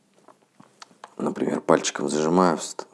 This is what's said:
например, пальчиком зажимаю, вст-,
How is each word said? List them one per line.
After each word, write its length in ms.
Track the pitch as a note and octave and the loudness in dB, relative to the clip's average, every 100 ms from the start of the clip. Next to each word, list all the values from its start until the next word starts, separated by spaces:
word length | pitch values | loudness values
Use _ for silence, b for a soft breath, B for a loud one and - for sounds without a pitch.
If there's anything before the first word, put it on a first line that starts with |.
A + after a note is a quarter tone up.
| _ _ _ - _ _ - - - _ - - | _ _ _ -20 _ _ -20 -20 -20 _ -18 -8
например, 420 | C#2+ - - - | -6 -4 -4 -2
пальчиком 480 | - D#2+ - - C#2+ | 2 2 2 -4 -2
зажимаю, 480 | D2 D#2 F2+ F2+ D2 | 0 2 4 4 0
вст-, 300 | - - - | -6 -14 -14